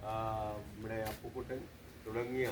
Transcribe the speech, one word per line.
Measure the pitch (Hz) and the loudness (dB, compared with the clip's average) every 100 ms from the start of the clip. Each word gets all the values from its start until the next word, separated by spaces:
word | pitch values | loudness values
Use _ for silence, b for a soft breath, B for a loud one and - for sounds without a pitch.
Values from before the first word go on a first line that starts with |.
| 104 | 0
ആ, | 110 110 110 107 107 104 | 2 2 2 0 -2 -6
നമ്മുടെ | 101 110 110 110 | -6 -2 2 2
അപ്പുക്കുട്ടൻ | - - 127 123 127 - - - - 110 | 0 -4 -4 -2 -2 -4 -12 -14 -10 -2
തുടങ്ങിയ | 113 120 127 123 | 2 2 4 4